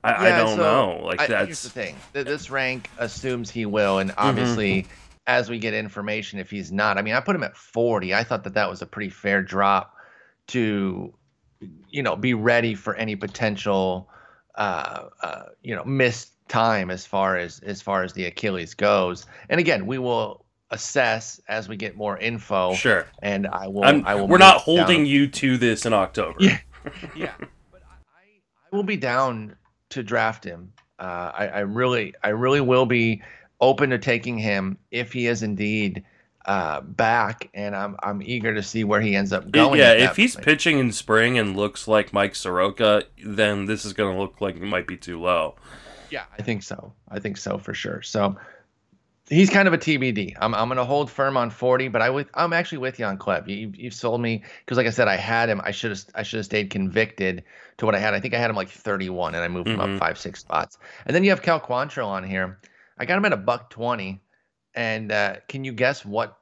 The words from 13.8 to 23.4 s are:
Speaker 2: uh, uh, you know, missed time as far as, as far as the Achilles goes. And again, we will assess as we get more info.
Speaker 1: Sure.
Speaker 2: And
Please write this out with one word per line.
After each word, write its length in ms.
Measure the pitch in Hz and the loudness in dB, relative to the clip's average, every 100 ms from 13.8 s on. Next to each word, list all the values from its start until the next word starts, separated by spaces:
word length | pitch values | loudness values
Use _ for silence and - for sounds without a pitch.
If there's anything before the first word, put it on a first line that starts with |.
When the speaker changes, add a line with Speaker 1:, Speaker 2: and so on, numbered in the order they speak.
| 95 92 95 - - _ _ - | 0 -4 -8 -20 -20 _ _ -6
Speaker 2:
uh, 480 | 104 85 - - - _ | -4 -4 -8 -10 -16 _
uh, 200 | 82 - - - | -10 -10 -16 -18
you 120 | - | -10
know, 100 | 98 | -8
missed 480 | 110 135 127 117 - _ _ | -4 2 2 0 -14 _ _
time 420 | 117 113 107 92 | 0 2 2 -2
as 160 | 92 - | -8 -4
far 300 | 98 95 92 | -2 0 0
as, 200 | 87 - | -4 -10
as 200 | - 98 | -12 -10
far 220 | - 98 | -4 -2
as 80 | 92 | -2
the 140 | 92 90 | -6 -8
Achilles 480 | - 110 92 82 | -4 -4 -4 -8
goes. 520 | - 101 101 92 90 - - - | 0 4 4 2 -4 -12 -20 -4
And 100 | 156 | 0
again, 280 | 170 120 98 | 2 0 -2
we 120 | 131 | -4
will 460 | 123 113 107 - _ _ _ | -2 -2 -4 -8 _ _ _
assess 680 | 113 - 143 120 110 110 - - | -10 -4 0 2 0 -6 -16 -8
as 200 | 107 98 | -8 -6
we 80 | 107 | -10
get 200 | 107 95 | -10 -8
more 200 | 104 98 | -8 -4
info. 560 | 110 113 - 95 92 | -6 -6 -4 0 0
Speaker 1:
Sure. 320 | 95 127 98 - - | 0 2 2 0 -8
Speaker 2:
And 260 | 101 98 | -4 -2